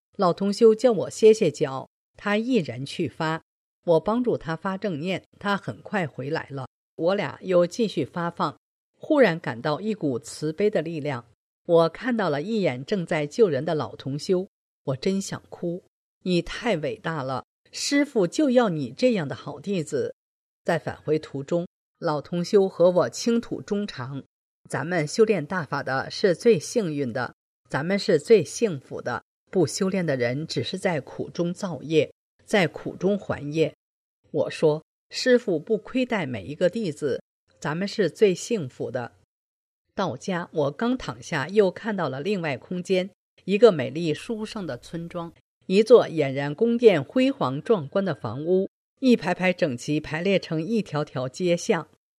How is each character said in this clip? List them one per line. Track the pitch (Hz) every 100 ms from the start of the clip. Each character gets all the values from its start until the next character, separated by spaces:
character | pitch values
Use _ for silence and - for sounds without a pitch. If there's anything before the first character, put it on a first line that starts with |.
| _ -
老 | 180
同 | 165 202
修 | 196 226 220
叫 | -
我 | 214 127
歇 | - 220
歇 | 214 160
脚， | - 135 131 120 _ _ -
他 | 208 208
一 | 233 240
人 | 139 113 139
去 | - 147
发。 | - 160 160 _ _ _ _ 170
我 | 160
帮 | 202 233
助 | 240 147
他 | - 160
发 | 196 190
正 | 214 147
念， | 180 175 - -
他 | 202 196
很 | - 110
快 | - 208 151
回 | - 131
来 | 156 -
了。 | 139 127 _ _ -
我 | 165 202
俩 | 160 113
又 | 185 175 175
继 | - 214
续 | 175 131
发 | 180 170
放， | - 160 - _ _ _ _
忽 | - 294
然 | 214 170
感 | 151 117
到 | 156 147
一 | 214 208
股 | 151 117
慈 | - - 151
悲 | 160 208
的 | 190
力 | 160 160
量。 | 143 123 - _ _ _ -
我 | 165 165
看 | - 254 226
到 | 180
了 | 143
一 | 185 226
眼 | 170 127 139
正 | 202
在 | 165 160 147
救 | - 208
人 | 135 160
的 |
老 | 156 120 -
同 | 135 147
修， | - 180 196 _ _ _
我 | - 135
真 | 190 196
想 | - - -
哭。 | - 175 175 - _ _ _
你 | 185 175
太 | 170 - - 165
伟 | 147 113
大 | 165 160
了， | 131 127 - _ _
师 | - - 285 285
父 | 233 175
就 | - 294
要 | 247 220
你 | 156 127 -
这 | 254
样 | 208 143
的 |
好 | 131 - 143
弟 | 180 190
子。 | 147 151 - - _ _ _ _
在 | - 165
返 | - -
回 | - 156
途 | - 139
中， | 143 175 180 _ _ -
老 | 165 151
同 | - 175 175
修 | 208 190
和 | - 175
我 | 180 151
倾 | - 233 233
吐 | - -
衷 | - 202 208
肠 | - 127 139 - _ _ _ -
：“咱 | 131 151
们 | 180 147
修 | - 220
炼 | 196
大 | 147 185
法 | 139 143
的 | 127 131 -
是 | - 202 160
最 | 240 180
幸 | - 240 175
运 | 143 127
的， | 123 117 - _ _ _
咱 | 139
们 | 165 196
是 | 202 156
最 | - 214
幸 | 143 - 220 143
福 | - 110
的。 | - 117 - _ _
不 | 190 147
修 | - 190
炼 | 190 165
的 | 131
人 | 117 131 160
只 | 143
是 | - 185
在 | 190 156
苦 | - - -
中 | 165 175
造 | 180 190 165
业， | 143 - - _ _ _ -
在 | 214 160
苦 | - 156 -
中 | 185 202
还 | - - 143
业。” | 156 147 - _ _ _ _ _
我 | 151 -
说 | - 160 156 - _ _
：“师 | - 254 240
父 | 214 160
不 | 170 208
亏 | - 254 247
待 | 214 135
每 | 110
一 | 113 151
个 | 180
弟 | 226 190
子， | 143 143 - - _ _ _
咱 | 151 160
们 | 196
是 | - 170
最 | - 208
幸 | 175 - 226 131
福 | - 120
的。” | 123 117 _ _ _ _ _ _ _ _ -
到 | 180 117
家， | - 175 -
我 | 160 139
刚 | 147 233 254
躺 | - 117
下， | - 156 143
又 | 208 190
看 | - 220 196
到 | 151
了 | 131
另 | 170 202
外 | 160 123
空 | - 180
间， | 180 185 190 _ _ _ -
一 | 202
个 | 233
美 | 160 123
丽 | 147 170
殊 | - - 214 214
胜 | 220 165
的 | 120
村 | - 170 170
庄， | 170 170 - _ _ -
一 | 190
座 | 220 226 139
俨 | 156 139
然 | 135 143 147
宫 | 233 233
殿、 | 233 165
辉 | 135 254 262
煌 | - 135 135
壮 | - 160 139
观 | 196
的 | 190 -
房 | 117 127 160
屋， | 185 190 _ _ _
一 | 254 233
排 | 185 180
排 | 185
整 | 180 165 123
齐 | - 151
排 | - 156
列 | 185 185
成 | - 160
一 | 165 226
条 | - 147
条 | 151 135 127
街 | - 180 170
巷， | - 170 - _ _